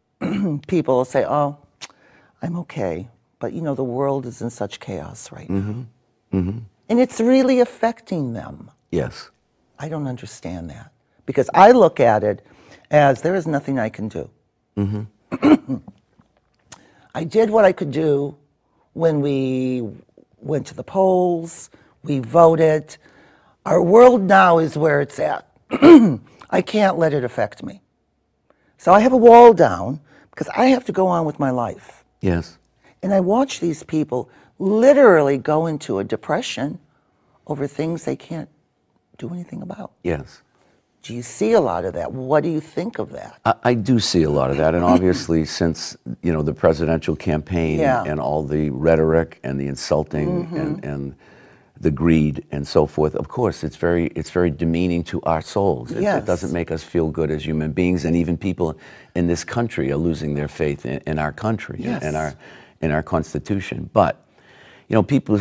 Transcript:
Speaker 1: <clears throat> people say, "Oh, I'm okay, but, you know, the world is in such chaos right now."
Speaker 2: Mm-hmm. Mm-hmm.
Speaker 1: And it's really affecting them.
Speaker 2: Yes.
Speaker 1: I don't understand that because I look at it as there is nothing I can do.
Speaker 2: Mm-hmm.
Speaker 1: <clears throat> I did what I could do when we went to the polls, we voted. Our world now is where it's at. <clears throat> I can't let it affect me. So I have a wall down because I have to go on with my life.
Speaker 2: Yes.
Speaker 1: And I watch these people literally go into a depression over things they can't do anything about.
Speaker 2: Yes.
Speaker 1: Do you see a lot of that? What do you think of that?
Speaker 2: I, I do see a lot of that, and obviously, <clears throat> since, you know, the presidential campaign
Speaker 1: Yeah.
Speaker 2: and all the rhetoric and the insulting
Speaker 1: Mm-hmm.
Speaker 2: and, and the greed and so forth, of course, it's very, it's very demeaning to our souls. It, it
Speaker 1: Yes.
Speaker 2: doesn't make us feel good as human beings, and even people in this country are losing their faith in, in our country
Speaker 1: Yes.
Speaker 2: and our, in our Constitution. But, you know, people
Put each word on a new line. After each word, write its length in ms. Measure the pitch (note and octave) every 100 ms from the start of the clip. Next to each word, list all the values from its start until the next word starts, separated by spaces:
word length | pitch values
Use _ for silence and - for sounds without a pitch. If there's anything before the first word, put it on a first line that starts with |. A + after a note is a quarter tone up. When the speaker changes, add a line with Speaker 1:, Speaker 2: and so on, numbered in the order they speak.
| _ -
Speaker 1:
<clears throat> 460 | E3+ G3 G3 D3 -
people 380 | F3+ C#3+ B2+
say, 220 | B2+ C#3 E2+
"Oh, 300 | D3 C#3+ D3 _ _ - _ _ _ _ _
I'm 160 | F#3 E3+
okay, 480 | - D#3 F#2+ D#2+ A#2 _ _ _
but, 140 | A#2+
you 80 | E3+
know, 140 | D#3
the 100 | C3
world 400 | C3 B2 C#3 C#3
is 160 | B2+ -
in 80 | A#2
such 320 | - G2+ -
chaos 500 | - F#2 D#2+ A2+ -
right 200 | - -
now." 80 | G2
Speaker 2:
Mm-hmm. 800 | G2+ A2+ A#2+ _ _ _ _ F#2+
Mm-hmm. 200 | F2+ A2+ A2+ _ -
Speaker 1:
And 120 | A#3
it's 200 | B3+ -
really 400 | A3+ C4 C4 B3+
affecting 720 | A#3+ - A3+ A#3 - F3 C3
them. 380 | A2+ C#2+ D2 - _ _
Speaker 2:
Yes. 380 | F2 B1 - - _ _ _ _ -
Speaker 1:
I 120 | D3+
don't 160 | D#3 C#3+
understand 640 | B2 A2+ - E2+ F2 E2
that 200 | D2 - _ _ _ -
because 240 | C3+ B2+
I 200 | - G3+
look 280 | B3+ F3+ -
at 240 | A#2+ G#2+
it 160 | G#2 G2 _ _ - - -
as 300 | D3+ C#3+ B2
there 140 | D#3+
is 120 | F#3+ D#3+
nothing 320 | D3 - C3+
I 120 | A2
can 180 | - G#2
do. 220 | E2+ - _ _ _ _ -
Speaker 2:
Mm-hmm. 960 | G2+ G#2 A2 _ - - C#4+ D#4 -
Speaker 1:
<clears throat> 20 | C3 - - _ _ _ _ _ _ _ - _ _ _
I 100 | -
did 260 | D#3+ G#3+ A3+
what 140 | A3
I 80 | G3
could 180 | F3+ D#3
do 460 | C3+ D#3+ C#3+ C#3+ C#3 _ _ _ _ _
when 280 | - E3 D3+
we 640 | C#3+ C#3 C3 B2+ B2+ B2+ A2+ - _ _ _ _
went 280 | D3 D3 -
to 60 |
the 100 | -
polls, 840 | - G3 F#3+ F3+ F3+ E3+ E3 - - _ _ _
we 160 | D3+ C#3
voted. 800 | A#2 D#3+ E3 E3 D#3+ D#3 D3+ - _ _ _ _ _ _
Our 180 | - E3+
world 400 | F3 A3 B3 A#3+
now 360 | F#3+ F#3+ F#3 E3+
is 180 | D#3+ D3
where 240 | D#3 C#3+
it's 180 | C#3+ -
at. 300 | D3+ - - _
<clears throat> 120 | -
I 920 | - D#4 D#4+ G#3+ A#2+ - - - F3+
can't 360 | F3+ G#3+ G3 E3+
let 160 | D#3+
it 100 | C#3+
affect 380 | B2 - G#2 -
me. 180 | - - _ _ _ _ _ _ _ _ _ _
So 140 | -
I 80 | G3
have 120 | A#3+
a 40 | B3+
wall 360 | A#3 A#3+ A#3+
down 480 | F3+ C#3 F2+ F#2+ D3 _ _ _
because 180 | - -
I 120 | - B3+
have 180 | B3+ -
to 60 |
go 140 | - F#3+
on 180 | F3
with 140 | D#3 C#3+
my 120 | C#3
life. 540 | B2+ A2+ - - - _ _
Speaker 2:
Yes. 380 | F#2+ E2+ D#2+ _ _ _ _ _
Speaker 1:
And 120 | F#3+
I 60 | G3
watch 400 | F3+ A3 C4+ -
these 220 | F3 D3
people 460 | - D#3 D3 B2+ - _ _ -
literally 800 | F#3+ G#3+ B3+ C#4+ B3+ E3 C#3+ C#3
go 280 | A2 D3+ E3
into 320 | D3+ - G2
a 60 |
depression 720 | G#2 A2 - D#3+ B3+ - C3+ - _ _ _ _ _ _ -
over 200 | C#3+ C#3
things 380 | - D#3+ E3
they 120 | - C3+
can't 320 | - E3 - _ _ _ _ _ _ -
do 140 | -
anything 300 | F3 F3 -
about. 300 | F3 - - _
Speaker 2:
Yes. 400 | - D#2 C2 - _ _ _ _ _ _
Speaker 1:
Do 100 | -
you 80 | A#2+
see 300 | B2 - G#3+
a 80 | A3+
lot 240 | C3 F2
of 80 | F2+
that? 180 | - -
What 300 | C3 C3 D3+
do 60 | F3
you 120 | D#3
think 380 | - - A3+ A#3
of 140 | G3
that? 260 | - - -
Speaker 2:
I, 100 | - -
I 120 | A#2+
do 240 | A#2+ G#2 A#2+
see 240 | - F2+
a 80 | D#2
lot 200 | D2 C2
of 60 | C#2
that, 180 | D#2
and 80 | E2+
obviously, 640 | F2 F2+ F#2 F2 - E2
<clears throat> 160 | D#2 -
since, 360 | E2+ D2+ - - B1 A#1+
you 100 | F2
know, 100 | D#2
the 120 | D2+
presidential 600 | D2 E2 D2+ D#2 D#2+ -
campaign 640 | D2+ - D#2 D2+ F2 D#2+ D#2
Speaker 1:
Yeah. 240 | D2+ -
Speaker 2:
and 140 | F2+ D2+
all 240 | B1+ D2+
the 280 | C#2+ D2+ D2+
rhetoric 680 | C2 D#2+ D#2+ D#2+ D#2+ D#2+ -
and 160 | C2 C2+
the 60 | C#2
insulting 800 | C#2 - D2+ D#2 D#2 D2 C#2+ -
Speaker 1:
Mm-hmm. 100 | D2+
Speaker 2:
and, 280 | D2+ C#2+
and 300 | - C#2+ C#2 - _ - - _ _ -
the 120 | E2
greed 560 | C#2+ E2 E2 D2+ C#2 -
and 140 | C#2+ C#2
so 200 | - D2+
forth, 280 | - D2+ -
of 120 | C2+
course, 340 | - A2 -
it's 120 | D#2 -
very, 300 | E2+ E2+ E2+
it's 160 | - D#2
very 200 | F2+ F2
demeaning 540 | D2 E2 E2 F2+ E2+
to 160 | E2+ F2+
our 200 | - D#2+
souls. 480 | - G#2 G2 C2+ B1
It, 80 | -
it 40 |
Speaker 1:
Yes. 200 | G3+ E3
Speaker 2:
doesn't 280 | G#2 F2+ -
make 180 | E2+ E2
us 120 | E2
feel 280 | - F2 D#2+
good 200 | D2+ D#2
as 140 | D2+
human 280 | D2 D#2 D#2
beings, 340 | D2 F2+ F2+ E2+
and 100 | E2+
even 220 | E2 E2
people 400 | G2+ F2+ E2+ D#2 - - -
in 120 | F2 F2
this 180 | E2+
country 480 | - A#2+ A#2 - C#2
are 40 | C#2+
losing 360 | E2+ D#2 D2+
their 140 | D2 D2
faith 380 | - D#2 C#2+ A#1+
in, 160 | C#2 -
in 120 | D2+
our 140 | D2+
country 480 | - A2 A2 - -
Speaker 1:
Yes. 220 | - -
Speaker 2:
and 140 | D2+ D#2
our, 160 | D#2 - - - - _
in 100 | D#2+
our 100 | D2+
Constitution. 880 | D#2 E2 D#2 D2+ - G2+ F2+ - -
But, 320 | - F#2 - _ _ _ - - - -
you 60 |
know, 80 | A2+
people 360 | G2 C#3 - G#2